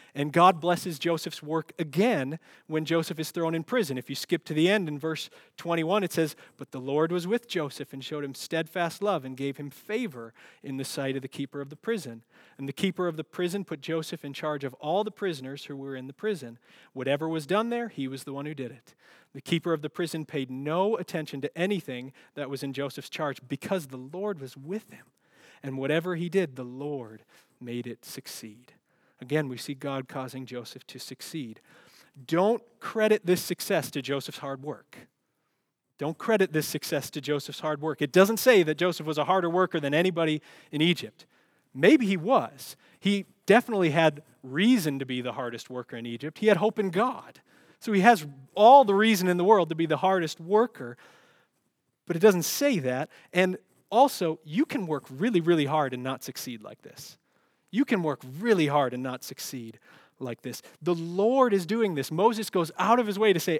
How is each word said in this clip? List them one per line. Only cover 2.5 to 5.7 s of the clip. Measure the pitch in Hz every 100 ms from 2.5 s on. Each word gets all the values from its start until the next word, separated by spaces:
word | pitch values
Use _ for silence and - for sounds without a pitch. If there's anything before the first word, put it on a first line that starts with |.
| - -
when | 156
Joseph | 156 165 165 160
is | 151
thrown | 175 165
in | 165
prison. | 160 247 151 127
If | -
you |
skip | 139 - 165
to | -
the | 151 175
end | 214 160
in | 143
verse | 160 156 - - _ -
twenty-one, | 170